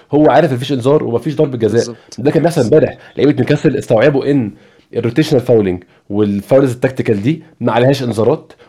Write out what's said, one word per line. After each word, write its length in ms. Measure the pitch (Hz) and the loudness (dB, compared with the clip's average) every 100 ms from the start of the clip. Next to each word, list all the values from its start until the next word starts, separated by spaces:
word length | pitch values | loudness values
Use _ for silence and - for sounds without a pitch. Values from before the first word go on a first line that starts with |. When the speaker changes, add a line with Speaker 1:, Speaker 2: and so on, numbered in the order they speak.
| - | -2
Speaker 1:
هو 180 | 147 151 | 2 4
عارف 240 | 135 160 | 4 2
مفيش 180 | 123 127 | -2 -4
انذار 320 | 135 127 151 | -2 2 0
ومفيش 320 | 117 117 156 139 | 0 -4 -4 -2
ضربه 220 | 147 117 | -2 0
جزاء. 220 | 107 113 | 0 0
Speaker 2:
بالظبط. 360 | 113 113 - - | -2 -8 -18 -6
Speaker 1:
ده 120 | 135 | -2
كان 120 | 160 | 0
بيحصل 180 | 165 160 | 0 0
امبارح، 360 | 110 151 123 - - - | 2 2 2 -4 -12 -2
لعيبه 160 | 139 | 0
نيوكاسل 440 | 123 120 147 147 120 | 0 0 0 0 -2
استوعبوا 540 | - 120 147 139 135 | -2 2 2 0 0
ان 200 | 143 104 - _ _ _ 113 | -2 -2 -8 _ _ _ -6
الروتيشنال 460 | 113 156 156 131 | -4 -2 0 0
فاولينج 420 | 127 117 95 90 - _ - | 2 2 2 -4 -10 _ -6
والفاولز 640 | 101 104 101 - 135 135 | -2 0 -2 0 2 2
التكتيكال 500 | 120 127 - 123 101 | -2 -4 -2 -2 -2
دي 220 | 117 160 - - | -2 -4 -8 -6
ما 120 | 120 | -2
عليهاش 320 | 117 127 131 | 0 0 0
انذارات، 500 | 123 113 127 160 - - | -2 -2 0 -2 -6 -20